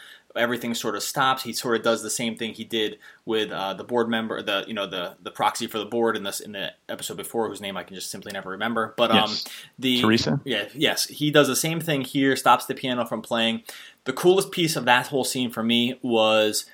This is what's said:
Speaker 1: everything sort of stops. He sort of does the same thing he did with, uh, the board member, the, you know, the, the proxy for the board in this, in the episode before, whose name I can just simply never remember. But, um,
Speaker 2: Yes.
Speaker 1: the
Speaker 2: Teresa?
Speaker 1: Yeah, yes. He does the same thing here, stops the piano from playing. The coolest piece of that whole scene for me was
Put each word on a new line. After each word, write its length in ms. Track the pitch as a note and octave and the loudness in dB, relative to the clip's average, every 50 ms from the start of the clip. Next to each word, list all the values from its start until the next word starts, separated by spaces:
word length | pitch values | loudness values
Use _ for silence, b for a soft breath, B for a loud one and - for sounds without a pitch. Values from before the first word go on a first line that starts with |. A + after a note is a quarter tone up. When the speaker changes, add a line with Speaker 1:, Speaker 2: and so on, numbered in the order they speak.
| B B B B B B - | B B B B B B -2
Speaker 1:
everything 380 | A2 A#2 A#2+ B2 A#2 A#2+ A#2 A#2 | 0 0 0 0 -2 -4 -4 -4
sort 220 | - - A2+ G#2 | -4 -4 -4 -4
of 80 | G2+ - | -4 -4
stops. 400 | - - D3+ C3+ C3 B2+ - - | -4 0 2 2 2 2 0 -2
He 80 | A#2+ A2+ | -8 -8
sort 220 | - - C3 A#2 | -4 -2 0 0
of 80 | A2 A2 | 2 2
does 180 | A#2 A2+ A2 A2 | 2 2 2 0
the 60 | G#2+ | -4
same 280 | - - A#2+ A2+ A2 - | -4 -4 -4 -4 -4 -4
thing 160 | A#2+ A2 G#2 | -6 -8 -8
he 100 | - A2+ | -10 -10
did 340 | - A2+ A2+ G#2+ G#2 F#2 - b b b b b | -4 -2 -2 -2 -2 -4 -8 b b b b b
with, 260 | A2+ A2 A2 G#2+ G2+ | -2 0 0 0 -2
uh, 220 | F2+ D#2+ F#2+ G2 F#2+ | -4 -4 -4 -4 -6
the 80 | F2+ G#2 | -6 -6
board 260 | A2+ B2 A#2+ A2+ A2+ | -2 0 0 0 2
member, 320 | A#2 A2+ A2 A2 - - | 0 -2 -2 -2 -4 -6
the, 220 | G2+ G#2+ G2+ G2 F#2+ | -4 -2 -2 -2 -2
you 80 | - A2+ | -4 -6
know, 140 | G#2+ G2 F#2+ | -6 -6 -6
the, 280 | F2+ F#2 F2 F#2 - - | -4 -6 -6 -8 -8 -12
the 80 | F2 G#2+ | -14 -10
proxy 380 | - - - G#2 - - A#2+ A2 | -4 0 0 0 0 -2 -4 -6
for 100 | - A2 | -4 -6
the 80 | G2+ | -4
board 300 | G#2 A#2+ A#2 A#2 A2+ G#2+ | -2 0 0 2 2 0
in 80 | G#2+ G2 | 0 -4
this, 160 | G2+ F#2+ - | -6 -6 -8
in 140 | - - G#2 | -8 -10 -8
the 180 | G2 F2+ - - _ _ - | -8 -8 -8 -8 _ _ -12
episode 280 | - - - - G#2 F#2 | -10 -8 -8 -10 -8 -10
before, 300 | F#2+ - - A#2 A2+ G2+ | -10 -6 -2 -2 -2 -2
whose 100 | G2+ F#2+ | -4 -6
name 140 | G#2 G2 G2 F#2 | -8 -8 -6 -8
I 60 | E2+ | -10
can 120 | - F#2+ | -10 -10
just 140 | F#2 - - | -10 -10 -10
simply 220 | - G2+ F#2+ - | -10 -10 -10 -10
never 180 | G2+ G2 F#2 F#2 | -10 -8 -8 -8
remember. 440 | F#2+ F#2+ G#2+ A#2 A#2 A2+ A2 A2 - - | -6 -4 -2 -2 0 0 -2 -2 2 2
But, 140 | A#2 A2 | 4 6
um, 60 | A2 G#2 G#2+ G#2 | 6 4 4 2
Speaker 2:
Yes. 160 | G#2+ - - B B B B B B - | 0 -4 -8 B B B B B B -4
Speaker 1:
the 240 | C#3 C3 B2 B2 | 0 0 2 4
Speaker 2:
Teresa? 380 | B2+ A2 A2 A#2 - D3 D3 C#3 - | 6 6 6 6 4 2 0 -2 -2
Speaker 1:
Yeah, 180 | C3+ A#2+ G#2 G2+ - - | -2 -4 -4 -4 -6 -2
yes. 320 | C3+ D3 A2+ F#2+ - - | 0 2 2 2 2 -2
He 240 | - - - D3+ D3+ | -4 -4 -2 0 4
does 180 | D3 D3+ C#3+ B2+ | 6 6 6 6
the 60 | - | 4
same 260 | - - D#3+ E3 E3 | 0 0 -2 -2 -2
thing 200 | D#3+ E3 D#3 C3+ | -2 -2 -2 -2
here, 340 | B2+ - - C#3 C3+ C3+ C3 | -2 -2 0 2 4 4 4
stops 300 | C3 - E3 B2 B2 - | 4 6 6 6 6 4
the 80 | - B2+ | -2 -6
piano 320 | - - C3 B2 B2 A#2 | -4 -4 -4 -2 -2 -2
from 160 | - B2 A2 | -4 -4 -8
playing. 420 | A2+ - B2 A#2 A2+ A2+ A2+ A2+ - B B B B B B B - | -6 -2 0 0 2 2 0 -2 -6 B B B B B B B -8
The 80 | C3 C3 | -6 -2
coolest 380 | - - F3+ F#3 G3 F#3+ G3 | 2 6 6 6 6 4 0
piece 240 | - F#3 E3+ D#3 D#3+ D3 | 0 -2 0 0 0 0
of 80 | A#2+ | 2
that 220 | B2 B2 B2+ C3 - | 4 4 4 4 0
whole 180 | D3 C3 B2 | -2 -2 -2
scene 260 | - - C3 B2+ A#2+ | 0 -2 -2 -2 -4
for 100 | A#2 A2+ A2 | -2 -2 0
me 360 | A#2 A#2 A#2+ A#2+ B2 B2+ - | 2 2 2 2 2 -2 -4
was 640 | - B2+ A#2 A2 A2 A2 A2 A2 G#2+ G#2+ G#2+ - - b | -2 2 4 4 4 6 6 4 4 2 2 -2 -6 b